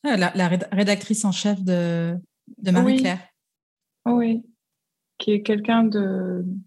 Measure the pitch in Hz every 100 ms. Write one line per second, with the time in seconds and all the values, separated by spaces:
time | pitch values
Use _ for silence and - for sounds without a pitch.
0 | 294 220 175 190 180 180 - 196 202 202
1 | - 214 202 180 208 196 185 175 170 170
2 | 170 175 - _ _ - 190 180 - 262
3 | 190 180 - _ _ _ _ _ _ _
4 | 240 240 233 226 - _ _ _ _ _
5 | _ _ - 208 208 214 214 226 226 208
6 | 196 185 180 180 180 190